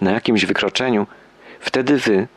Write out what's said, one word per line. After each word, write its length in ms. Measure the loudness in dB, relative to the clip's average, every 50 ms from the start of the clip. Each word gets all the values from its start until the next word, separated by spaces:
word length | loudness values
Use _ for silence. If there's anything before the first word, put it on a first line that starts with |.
na 100 | -2 0
jakimś 340 | 0 0 0 0 0 2 0
wykroczeniu, 600 | 0 -2 -2 -2 -2 -2 -2 -2 0 0 0 -2 -4 -8 -18 -20 _ _ _ -20 -20 -18 -14
wtedy 360 | -8 -4 -4 -2 0 2 2
wy, 320 | 2 2 2 2 2 0 -2 -6